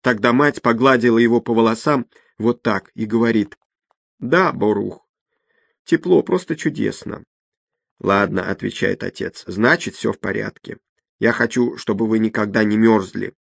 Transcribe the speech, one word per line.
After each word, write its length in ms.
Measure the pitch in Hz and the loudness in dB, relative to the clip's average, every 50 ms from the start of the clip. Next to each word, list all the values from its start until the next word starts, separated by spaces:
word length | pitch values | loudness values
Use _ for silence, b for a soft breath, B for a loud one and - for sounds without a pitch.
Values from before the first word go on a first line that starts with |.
Тогда 300 | - 127 123 104 110 120 | 2 0 0 2 2 2
мать 300 | 120 131 147 147 139 - | 4 4 2 2 0 0
погладила 560 | - 123 117 110 127 135 131 123 117 123 113 113 | 0 0 0 4 4 4 4 4 4 4 4 4
его 220 | 120 113 117 117 | 4 4 2 0
по 140 | 113 - 117 | 0 0 0
волосам 520 | 113 113 110 113 110 - 156 147 135 117 b b b b b b b | 2 2 2 0 0 -2 -2 -2 -2 -2 b b b b b b b
вот 240 | 107 117 120 117 | -2 -2 -2 _
так 280 | _ 117 101 95 _ _ _ | _ -2 -2 -2 _ _ _
и 120 | - 113 | -8 -6
говорит: 520 | 104 110 113 117 117 113 107 101 - - _ _ _ _ _ _ _ _ _ _ _ _ _ | -2 0 2 2 2 2 0 0 -2 -8 _ _ _ _ _ _ _ _ _ _ _ _ _
«Да, 340 | - 120 151 180 190 156 | -4 0 0 2 2 0
Борух, 540 | - 101 101 107 104 101 101 101 85 - _ _ _ _ _ _ _ _ _ _ _ _ _ _ _ _ _ | -2 -2 0 0 0 0 -4 -6 -8 -12 _ _ _ _ _ _ _ _ _ _ _ _ _ _ _ _ _
тепло, 380 | - 165 156 - 180 180 151 | -2 -2 -2 2 2 2 2
просто 340 | - - 185 185 - - 165 | 2 0 -4 -4 -2 -6 -10
чудесно». 680 | - - 156 143 - 107 104 - - - - - - - _ _ _ _ _ _ _ _ _ _ _ _ _ _ _ | -6 -4 -6 -4 -4 -6 -6 -6 -8 -12 -12 -14 -14 -16 _ _ _ _ _ _ _ _ _ _ _ _ _ _ _
«Ладно», 520 | - 95 98 101 101 92 101 95 90 92 | -2 0 2 2 0 0 -2 -4 -4 -4
отвечает 520 | 95 - - 101 - - - 98 98 - | -6 -6 -6 -8 -4 -4 -4 -4 -4 -4
отец, 420 | 101 95 - - 95 90 _ - - | -8 -10 -8 -8 -10 -10 _ -12 -14
«значит, 480 | - 90 98 113 127 165 165 - - - | -10 -4 0 2 2 2 0 -2 -10 -10
всё 180 | - - 110 | -4 -4 -4
в 80 | 104 _ | -4 _
порядке. 580 | - 98 98 107 104 104 - - _ - - - _ _ _ _ _ _ _ _ | -6 -6 -6 -6 -6 -8 -12 -14 _ -18 -18 -18 _ _ _ _ _ _ _ _
Я 140 | 117 113 | 0 0
хочу, 460 | - - 117 113 - 127 120 117 - - | 2 2 -2 0 2 0 0 0 -2 -6
чтобы 280 | - - 104 98 113 | -4 -4 -2 -2 0
вы 120 | 110 110 110 | 0 2 2
никогда 440 | 110 107 - 113 107 104 98 113 | 0 0 0 -2 -4 0 0 0
не 140 | 107 104 107 | 2 2 2
мёрзли». 560 | 110 110 113 113 104 95 - - 98 98 98 _ _ | 4 4 6 4 4 2 -2 -8 -8 -10 -10 _ _